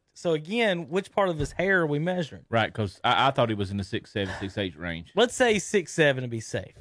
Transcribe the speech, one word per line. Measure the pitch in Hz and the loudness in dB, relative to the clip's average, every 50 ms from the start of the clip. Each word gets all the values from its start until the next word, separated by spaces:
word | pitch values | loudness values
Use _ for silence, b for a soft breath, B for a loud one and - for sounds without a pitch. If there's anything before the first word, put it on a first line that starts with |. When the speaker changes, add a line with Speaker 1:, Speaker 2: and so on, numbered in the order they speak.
| _ _ _ | _ _ _
Speaker 1:
So | - - 175 165 | -6 -2 0 0
again, | 151 151 165 214 240 233 208 180 170 165 120 | 0 -2 -4 -2 0 2 2 2 0 -4 -4
which | 160 196 185 - | -4 -4 -4 -2
part | _ 214 196 185 | _ 0 0 0
of | 165 | 0
his | 151 143 - | -2 -4 -4
hair | - - 175 196 196 180 | -2 -2 2 2 4 4
are | 165 | 4
we | 147 147 147 | 2 0 0
measuring? | 156 175 180 180 165 - - 82 - _ | 0 -2 -2 -2 -4 -6 -8 -18 -10 _
Speaker 2:
Right, | 113 113 107 80 - | 2 2 2 2 0
'cause | - 107 95 - - - | -4 -4 -4 -4 -2 0
I, | 117 123 90 123 | 2 4 4 4
I | 139 | 4
thought | 135 - 120 113 | 4 2 2 2
he | 110 | 2
was | 101 101 90 | -2 -2 -4
in | 98 | -4
the | 101 98 | -6 -4
six | - - 104 - - | -4 -6 -8 -8 -6
seven, | - 107 98 95 95 - | -4 -4 -4 -4 -4 -6
six | 101 95 - | -8 -6 -4
eight | 107 101 92 73 73 | -4 -4 -4 -6 -6
range. | 85 87 82 82 85 - _ | -6 -6 -6 -6 -10 -6 _
Speaker 1:
Let's | 190 233 240 - | 0 0 2 2
say | - 254 240 214 196 | 2 2 2 2 0
six | - - - 202 160 - - | -2 0 -2 -2 -2 -2 0
seven | - 156 143 131 127 127 | 4 4 4 4 2 -4
to | |
be | 120 117 113 | -6 -6 -8
safe. | - - - 107 92 - _ - | -8 -6 -8 -8 -8 -8 _ -20